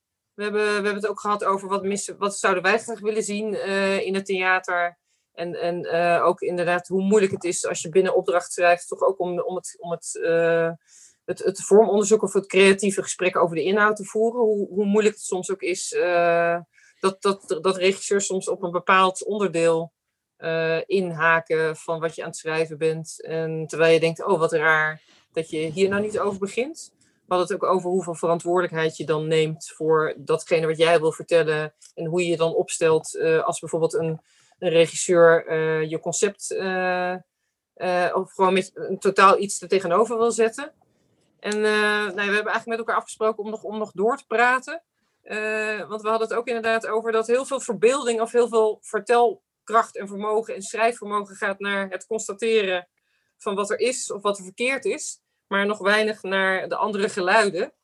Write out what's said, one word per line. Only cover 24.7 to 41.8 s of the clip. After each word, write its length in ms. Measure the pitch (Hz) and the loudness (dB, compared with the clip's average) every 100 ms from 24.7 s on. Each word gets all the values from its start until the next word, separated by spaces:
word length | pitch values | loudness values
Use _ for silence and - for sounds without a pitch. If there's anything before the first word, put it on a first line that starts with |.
| 156 156 156 _ _ _ | 2 0 -4 _ _ _
dat 180 | 165 160 | -8 -6
je 80 | 156 | -4
hier 300 | 160 156 190 | -4 0 0
nou 140 | 202 | 0
niet 160 | 214 208 | -2 -2
over 220 | 202 196 | -4 -4
begint." 520 | 196 - 269 330 - _ | -6 -4 -4 -6 -18 _
We 340 | _ _ - | _ _ -2
hadden 200 | 180 170 | 0 0
het 100 | 143 | -2
ook 60 | 165 | 0
over 200 | 185 175 | 0 0
hoeveel 240 | 185 170 | -2 -2
verantwoordelijkheid 800 | 160 165 170 170 175 170 160 156 - | -4 -2 0 0 0 0 -2 -4 -4
je 80 | |
dan 220 | 151 156 156 | -4 -2 0
neemt 460 | 160 156 160 - | 0 0 -4 -12
voor 400 | - 156 160 156 - | -6 2 2 2 -4
datgene 500 | 139 160 - 165 160 | -2 -2 0 0 0
wat 100 | 160 | 2
jij 240 | 165 170 | 4 4
wil 120 | 160 | 2
vertellen 640 | 156 160 170 160 151 156 _ - | -2 2 2 2 -2 -4 _ -20
en 120 | - 165 | -10 -4
hoe 160 | 175 | -2
je 60 | 175 | 0
je 80 | 160 | 0
dan 180 | 165 | 0
opstelt, 600 | 170 180 - 165 156 - | 0 -2 0 2 2 0
eh, 300 | - 160 160 | -4 2 2
als 160 | - 170 | 0 -4
bijvoorbeeld 340 | 160 165 160 | -4 -2 0
een, 260 | 165 165 160 _ _ _ - | 0 -2 -4 _ _ _ -6
een 120 | 180 | 2
regisseur, 760 | 165 160 - - 175 170 165 - | 4 4 2 2 8 8 8 2
eh, 440 | 160 160 160 156 | -2 0 0 -2
je 100 | 160 | -4
concept, 500 | - 160 202 - - | -6 -2 -2 -2 -8
eh, 600 | - 190 185 185 180 180 180 - _ _ _ _ | -4 -2 -2 -2 -2 -4 -6 -12 _ _ _ _
eh, 420 | - 180 180 180 - | -6 -2 0 0 -2
of 160 | 185 | -4
gewoon 200 | - 185 | 0 2
met 180 | 190 190 | 2 -2
een 240 | - 160 190 | -8 -8 -2
totaal 400 | 196 196 196 175 | 0 6 6 6
iets 240 | 202 - | 0 -6
er 60 | 175 | -2
tegenover 500 | 190 175 180 226 233 | 0 2 2 2 2
wil 140 | 233 | 0
zetten. 400 | 226 226 226 294 _ _ _ _ _ _ _ | 2 0 0 -12 _ _ _ _ _ _ _
En, 240 | 202 214 | -4 0
eh, 400 | 214 214 | 2 2